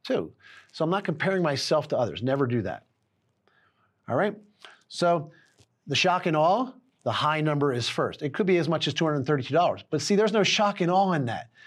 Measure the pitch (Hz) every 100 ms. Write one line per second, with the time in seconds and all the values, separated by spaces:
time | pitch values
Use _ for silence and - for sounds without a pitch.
0 | - 254 80 - - - - - 160 196
1 | 202 151 170 190 160 131 - 156 151 117
2 | 110 71 120 139 127 120 92 64 - _
3 | _ _ _ _ _ _ _ _ _ _
4 | - 127 202 208 - _ - - _ -
5 | 175 170 151 - _ _ _ _ - 135
6 | 185 175 180 156 160 220 262 - _ _
7 | 120 107 147 156 156 147 143 123 117 -
8 | 117 - 147 135 196 175 156 156 151 -
9 | 165 151 156 143 123 156 165 - - 151
10 | - 202 214 214 185 - 202 196 175 185
11 | 190 160 120 92 - _